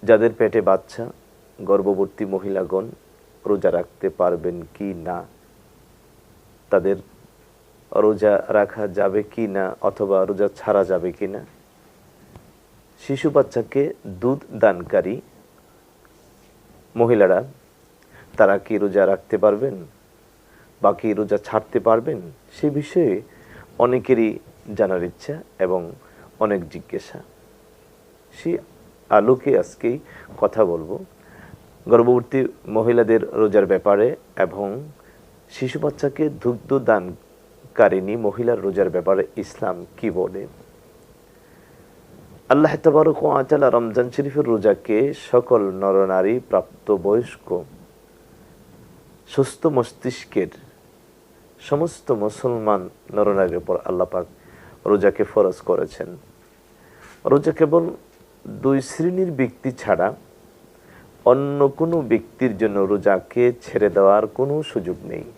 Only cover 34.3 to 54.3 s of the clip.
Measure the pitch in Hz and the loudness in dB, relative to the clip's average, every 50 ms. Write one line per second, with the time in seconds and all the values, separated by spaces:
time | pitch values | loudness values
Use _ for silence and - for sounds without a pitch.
34.3 | - - 95 87 90 98 101 98 101 123 147 156 147 _ - - - _ - - | -4 -2 -2 -2 -2 -6 -6 -6 -6 -8 -12 -16 -20 _ -20 -20 -20 _ -20 -20
35.3 | - - _ _ - - 135 127 - 156 151 147 143 - - 143 135 - 156 151 | -20 -20 _ _ -10 -8 -8 -6 -6 -4 -4 -4 -4 -2 -4 -4 -2 -2 -4 -4
36.3 | 139 - - 120 123 107 - - 139 135 123 107 113 104 90 90 87 - - _ | -4 -2 -4 -4 -4 -4 -4 -4 -2 -2 2 2 2 2 0 -6 -14 -16 -20 _
37.3 | - _ _ _ - _ - - - - 113 98 98 95 92 95 107 120 113 104 | -20 _ _ _ -20 _ -20 -20 2 4 4 4 4 0 -2 -4 -6 -4 -4 -4
38.3 | 95 113 120 117 120 110 92 98 92 95 98 92 80 92 85 95 98 95 - - | -4 -2 -2 -2 -2 -2 -2 -4 0 0 0 0 0 -2 0 0 0 0 0 -4
39.3 | - - 98 - - - - 101 92 87 90 - - - - 110 85 92 92 90 | -6 -12 -12 -12 -10 -8 -6 -6 -6 -8 -10 -18 -16 -8 -6 -6 -4 -2 -4 -4
40.3 | 90 95 101 - - - - - - - - - - - - _ - _ _ _ | -6 -10 -14 -14 -18 -20 -20 -20 -20 -20 -20 -20 -20 -20 -20 _ -20 _ _ _
41.3 | _ _ _ _ - - - _ - - - - - - - _ - - - - | _ _ _ _ -20 -20 -20 _ -20 -20 -20 -20 -20 -20 -20 _ -20 -20 -20 -20
42.3 | - - _ - 127 143 151 156 - 156 - 165 143 156 156 160 147 - 156 151 | -20 -20 _ 0 2 4 4 2 0 2 2 4 4 4 4 4 2 0 0 0
43.3 | 143 135 135 123 151 143 143 127 - 120 120 113 107 120 123 123 123 - 143 143 | 0 0 0 0 2 2 4 4 4 2 0 0 -2 -2 -2 -2 -2 -4 -4 -4
44.3 | 131 147 147 120 117 110 95 107 101 - - - 110 107 127 139 147 - - - | -2 -2 0 0 0 2 4 2 2 2 0 -2 0 0 0 0 -2 -8 -10 0
45.3 | - 123 123 - 127 113 104 98 92 95 98 98 98 95 98 95 95 92 92 98 | 0 0 2 4 2 2 2 0 -4 -2 -2 2 2 2 2 2 2 0 2 0
46.3 | 113 127 120 - - 95 90 - - - - - 107 95 85 98 104 117 120 - | 0 -2 -4 0 0 0 0 -2 -12 -18 -2 -2 -2 0 2 0 0 0 0 -4
47.3 | - - _ - 90 90 82 73 - - - - - _ _ _ _ _ _ - | -10 -20 _ -8 -8 -8 -8 -10 -20 -20 -20 -20 -20 _ _ _ _ _ _ -20
48.3 | - - - - - - - - - - - - - - - - - _ _ - | -20 -20 -20 -20 -20 -20 -20 -20 -20 -20 -20 -20 -20 -20 -20 -20 -20 _ _ -10
49.3 | - - 135 127 - - - 165 147 131 117 - - - - 131 120 - - - | -2 -2 -2 -2 -2 -4 -4 0 0 0 -2 -2 -6 -10 -10 -10 -10 -10 -16 -6
50.3 | - 110 92 85 - - - - - _ _ - _ _ _ _ _ _ _ _ | -2 -2 -2 -2 -6 -16 -20 -20 -20 _ _ -20 _ _ _ _ _ _ _ _
51.3 | _ _ _ _ _ _ - - 147 143 160 170 - - - - 131 110 101 107 | _ _ _ _ _ _ -6 -4 -2 -2 -2 -4 -6 -10 -4 -2 -2 0 0 -4
52.3 | 104 - - 127 120 117 110 107 104 98 90 90 - _ _ - 90 104 104 101 | -4 -4 -4 -4 -4 -2 0 0 0 0 -2 -6 -16 _ _ -8 -2 0 2 2
53.3 | 101 98 95 87 80 90 87 - 92 85 - - 92 90 92 87 - 92 87 - | 2 2 0 0 0 -4 -4 -4 -4 -4 -4 -4 -2 -2 -2 -2 -2 -6 -8 -8